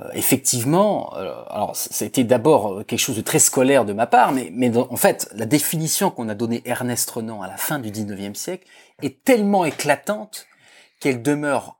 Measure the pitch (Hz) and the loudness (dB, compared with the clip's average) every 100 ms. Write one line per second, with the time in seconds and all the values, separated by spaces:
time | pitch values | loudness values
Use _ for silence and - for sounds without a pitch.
0 | - - - 131 - 123 123 170 208 160 | -10 -4 0 0 2 0 2 4 4 0
1 | - 71 92 58 58 101 - - - - | -4 -8 -8 -10 -10 -6 -4 -4 -8 -6
2 | 107 - 220 123 131 139 104 95 - 117 | -4 0 2 4 6 4 2 -6 -4 -2
3 | - 110 - 151 - 135 131 139 104 101 | -2 -2 0 2 2 4 4 4 4 0
4 | 123 247 214 135 80 104 123 113 - 117 | 4 6 6 2 -4 0 2 2 0 2
5 | 196 - - 101 113 147 - 160 160 - | 2 2 -4 -8 0 0 0 -2 -2 0
6 | 190 - 110 104 117 117 123 120 123 117 | 0 -2 -6 -4 -2 -2 -4 -4 -2 -2
7 | - 120 113 107 92 95 - 151 110 101 | -4 -6 -8 -8 -10 -8 -6 -4 -6 -6
8 | 104 98 101 101 - 185 _ - _ _ | -6 -6 -8 -8 -8 -10 _ -20 _ _
9 | 143 - - 240 202 202 160 - 147 139 | -8 -4 2 2 4 2 0 0 0 0
10 | - 214 208 - - _ _ - _ _ | -2 -6 -6 -16 -18 _ _ -20 _ _
11 | 143 123 120 147 147 123 - | -2 0 0 0 0 -2 -4